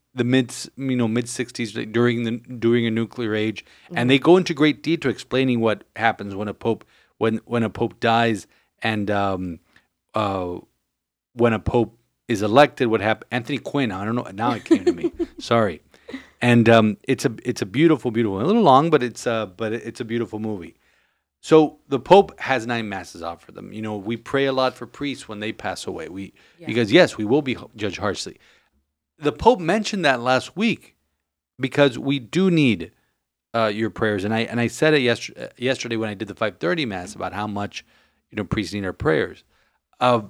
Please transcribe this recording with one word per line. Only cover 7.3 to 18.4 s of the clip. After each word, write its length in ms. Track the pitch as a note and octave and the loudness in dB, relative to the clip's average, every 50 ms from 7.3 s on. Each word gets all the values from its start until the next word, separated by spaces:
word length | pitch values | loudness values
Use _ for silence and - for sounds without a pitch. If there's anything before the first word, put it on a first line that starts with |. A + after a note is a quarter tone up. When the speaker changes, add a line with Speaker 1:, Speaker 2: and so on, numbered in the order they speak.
| A2+ A2 - | 0 -2 -4
Speaker 1:
when 180 | - A#2 A#2 A2+ | -4 -2 -2 -2
a 60 | G#2 | -2
pope 300 | - - A#2+ G#2+ - _ | -2 -4 -4 -4 -4 _
dies, 480 | - A#2 A#2 A#2 A#2 A#2 A2+ F#2+ - _ _ _ _ _ _ _ | 0 2 2 4 2 0 0 -4 -6 _ _ _ _ _ _ _
and, 300 | - A2+ A2 G#2+ G2+ G2+ | -4 -4 -2 -2 -2 -2
um, 480 | G#2 G2+ G2+ G2 F#2+ F#2 F#2 F2+ E2 D#2+ _ _ _ _ _ _ _ _ _ _ - | -2 0 0 -2 -2 -4 -6 -8 -10 -12 _ _ _ _ _ _ _ _ _ _ -4
uh, 460 | A2 G#2+ G2+ F#2+ F#2+ F2+ F2+ F2+ F#2 - _ _ _ _ _ _ _ _ _ _ _ _ _ _ | -2 -2 -2 -2 -4 -6 -6 -8 -10 -14 _ _ _ _ _ _ _ _ _ _ _ _ _ _
when 180 | A#2+ A#2 A#2 | 2 2 2
a 80 | A2 G#2 | 2 0
pope 380 | - - - B2 A2+ G#2 - _ _ _ _ _ _ | -2 0 0 0 0 0 -4 _ _ _ _ _ _
is 140 | - A#2 F#2+ | -4 -2 -2
elected, 460 | G#2 G#2 G#2+ C3+ D3 C#3 - - C3 | 0 4 6 6 6 6 4 -2 0
what 140 | A2+ A2 G#2 | 0 0 0
hap-, 220 | G2 G#2+ G#2+ - - _ | 0 0 -2 -2 -6 _
Anthony 300 | A#2+ B2 A#2+ - C#3+ A#2+ | -6 -6 -6 -6 -8 -8
Quinn, 320 | - - - C#3+ C3+ A2+ | -8 -4 -4 -2 -2 -2
I 120 | F#2+ F#2 G2+ | -4 -6 -4
don't 120 | A2 A#2 | -4 -4
know, 120 | B2 - - F#2+ | -4 -6 -8 -8
now 200 | G2 A#2 B2 A#2+ | -4 -2 -2 -2
it 120 | G#2 - | -4 0
came 180 | - E4 - - | 2 2 2 2
to 60 | F4+ C4 | -2 -4
Speaker 2:
<laughs> 80 | - | -2
Speaker 1:
me. 100 | - D#4+ - - E4+ - - | -6 -8 -6 -6 -10 -10 -10
Sorry. 460 | - - - A#2 A#2 A2 F#2+ D#2+ - _ _ _ _ _ - - - - _ _ _ | -16 -2 0 2 2 2 2 -2 -6 _ _ _ _ _ -18 -18 -18 -18 _ _ _
And, 260 | - A#2+ A#2+ A#2+ A2 | 2 4 4 6 8
um, 300 | A2+ A#2 A2+ G#2+ G#2+ G2+ - - | 8 8 8 6 4 0 -4 -4
it's 200 | - C3 - - | -4 -4 -2 -2
a, 80 | C3 A2 - - | -4 -4 -4 -8
it's 180 | B2+ A#2+ - | -8 -6 -6
a 60 | A#2+ | -8
beautiful, 420 | F#2+ F#2+ C3 D#3+ E3 D#3 B2 - B2+ | -4 0 2 4 4 4 2 0 -2
beautiful, 320 | G#2+ A#2 A#2 G#2 F#2+ F#2+ | -2 0 0 0 -2 -2